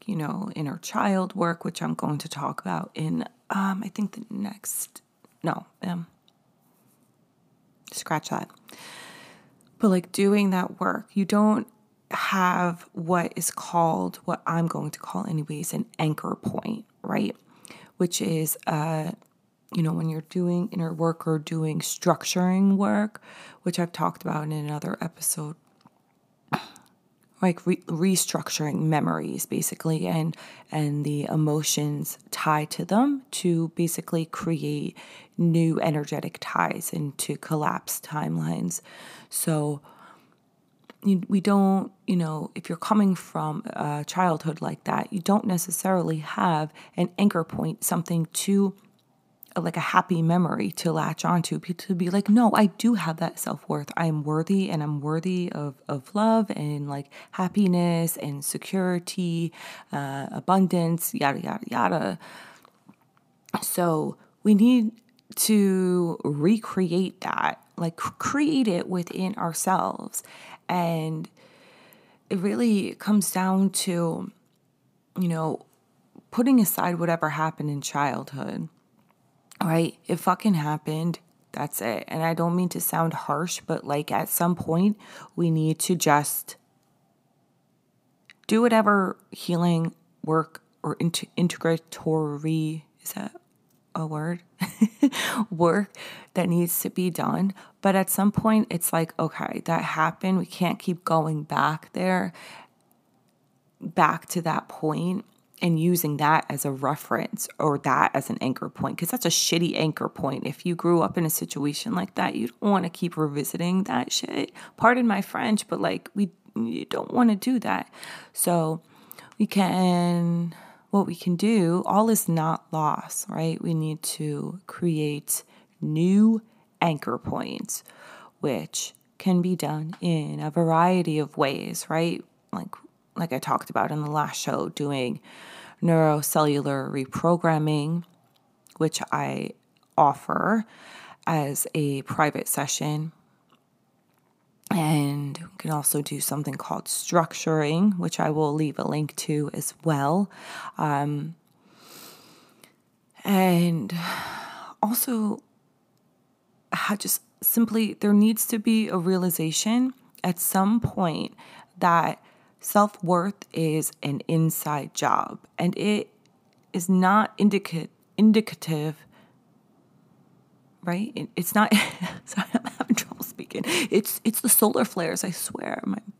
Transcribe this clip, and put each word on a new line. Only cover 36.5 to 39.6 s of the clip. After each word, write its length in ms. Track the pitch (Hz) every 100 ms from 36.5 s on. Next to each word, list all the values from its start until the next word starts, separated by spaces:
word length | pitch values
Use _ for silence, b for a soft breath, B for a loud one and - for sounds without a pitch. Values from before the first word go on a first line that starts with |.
| - 82 - -
and 240 | 170 147 -
to 200 | - 143
collapse 640 | - 160 147 - - -
timelines. 800 | - 151 151 165 160 165 175 - B B B B B
So 520 | - - 156